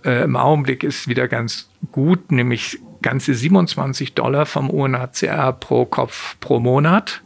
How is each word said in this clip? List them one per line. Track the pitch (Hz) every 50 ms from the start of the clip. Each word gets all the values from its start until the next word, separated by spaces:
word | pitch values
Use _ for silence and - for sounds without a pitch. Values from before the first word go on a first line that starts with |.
| -
äh, | 143 123 120 -
im | - 127
Augenblick | 127 127 139 156 147 135 139 127 -
ist | - 147 135 - -
wieder | 131 120 127 127 117
ganz | - 117 120 113 - - - _ _ _ - -
gut, | - 135 135 160 185 180 - -
nämlich | 151 123 123 123 120 110 - - - - - - - -
ganze | - - 127 131 - - 135
siebenundzwanzig | 113 120 160 196 190 170 - - 139 139 135 131 - 139 135 -
Dollar | - 117 123 135 143 151
vom | - - - 135 135
U | - 147 139
N | 135 131 123
H | 127 127
C | - - -
R | - - - 139 131
pro | 131 - - - 127 123 123
Kopf | - - - 127 120 - - - - - -
pro | - - 135 117
Monat. | 117 123 127 143 147 165 180 220 - - - - -